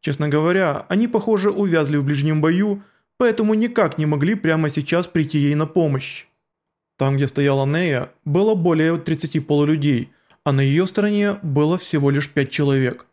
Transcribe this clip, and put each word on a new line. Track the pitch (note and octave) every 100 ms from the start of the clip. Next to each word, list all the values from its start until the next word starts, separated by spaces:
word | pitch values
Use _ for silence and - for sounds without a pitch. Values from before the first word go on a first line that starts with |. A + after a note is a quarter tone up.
Честно | - C#3 D3+
говоря, | D3+ D#3+ F#3 F3+ C#3+ -
они, | F#3 A#3+
похоже, | A#3+ G#3 G#3+ G3
увязли | G3 G3+ E3 C#3+ D3
в |
ближнем | C#3 D3 D3 D#3
бою, | D#3 F3 G#3 G3+ - _ _ _
поэтому | B3 A3+ G#3+
никак | A3 A#3 A#3+ F#3 -
не | D3+
могли | D3+ D#3
прямо | A3 D#3 D#3+ D#3
сейчас | D3 C#3+ E3+ F3
прийти | F3 D3 D#3
ей | C#3+
на | D3 D#3
помощь. | F3+ D#3+ C3+ - - - _ _ _ _ _ _ _
Там, | C3+ C#3
где | C#3
стояла | - C#3+ C#3 C3+
Нея, | D#3 F3+ C3 - _
было | - D3 G#3
более | G#3+ E3+ D#3+ D#3+ E3
тридцати | - D#3 - D#3
полулюдей, | C#3 D3 D3 D#3 C#3+ B2 - _ _ _
а | -
на | C#3
её | C3+ D3 F#3
стороне | G3 G#3 G#3 G3+ G3+
было | D#3+ C#3+ D3+ F3
всего | - D3+ C#3
лишь | C#3+ C#3+
пять | - C#3
человек. | - C#3+ C#3 B2+ A#2+ -